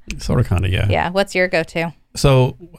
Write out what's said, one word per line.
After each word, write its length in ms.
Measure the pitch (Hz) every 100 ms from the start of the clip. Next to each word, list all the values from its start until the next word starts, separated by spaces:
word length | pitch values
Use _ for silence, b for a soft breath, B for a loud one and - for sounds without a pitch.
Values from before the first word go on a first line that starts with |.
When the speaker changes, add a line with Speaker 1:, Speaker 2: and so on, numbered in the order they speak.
| - -
Speaker 1:
Sorta, 240 | - 127
kinda, 260 | 117 90 95
yeah. 180 | 98 98
Speaker 2:
Yeah. 200 | 87 170
What's 260 | 190 196 -
your 120 | 180
go-to? 460 | 170 160 170 165 - _ -
Speaker 1:
So, 400 | 143 131 127 - -